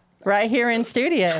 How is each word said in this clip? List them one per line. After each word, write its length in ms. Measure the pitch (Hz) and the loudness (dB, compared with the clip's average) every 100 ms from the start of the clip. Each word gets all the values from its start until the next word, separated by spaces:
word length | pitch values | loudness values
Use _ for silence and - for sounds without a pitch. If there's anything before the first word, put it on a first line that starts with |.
| _ _ | _ _
Right 280 | - 202 226 | -2 0 0
here 180 | 247 240 | 0 0
in 140 | 226 | 0
studio. 440 | 226 - 277 320 180 | -2 -2 0 2 0